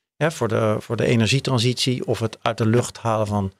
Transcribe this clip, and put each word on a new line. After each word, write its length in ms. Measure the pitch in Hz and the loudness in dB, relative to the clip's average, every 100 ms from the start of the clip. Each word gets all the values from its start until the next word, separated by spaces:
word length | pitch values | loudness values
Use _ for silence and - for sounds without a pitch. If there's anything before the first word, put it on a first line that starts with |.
| _ - | _ -4
Hè, 140 | 151 | -4
voor 180 | - 113 | -2 -2
de, 280 | 110 110 107 | 0 0 0
voor 180 | - 113 | -2 -2
de 80 | 131 | 2
energietransitie 1000 | 120 107 135 - 127 123 123 131 127 - | 4 4 2 0 0 0 0 -2 -2 -2
of 120 | 110 | -2
het 200 | 113 - | -4 -4
uit 160 | 120 113 | -4 0
de 80 | 110 | 2
lucht 320 | 120 - - | 2 0 -4
halen 280 | 117 110 104 | -2 0 0
van 260 | 104 95 - | -2 -4 -8